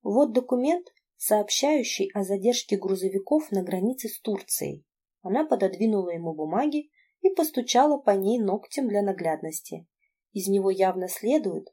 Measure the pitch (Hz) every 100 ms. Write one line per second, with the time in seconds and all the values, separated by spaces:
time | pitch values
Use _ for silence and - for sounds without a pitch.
0 | 220 214 277 220 254 247 269 349 359 _
1 | _ _ - 214 214 - 277 302 233 -
2 | 196 202 190 196 202 240 - 196 190 190
3 | 190 196 196 311 302 190 185 185 208 262
4 | 220 - - 202 - - 143 143 _ _
5 | _ _ 202 226 311 220 196 185 220 208
6 | 180 170 170 156 151 190 294 294 - _
7 | _ _ 381 381 311 - 240 240 294 285
8 | - 196 196 240 202 208 - - 254 202
9 | 202 190 165 156 160 160 - 165 170 _
10 | _ _ _ 202 190 196 190 190 190 185
11 | 185 - 208 302 202 165 -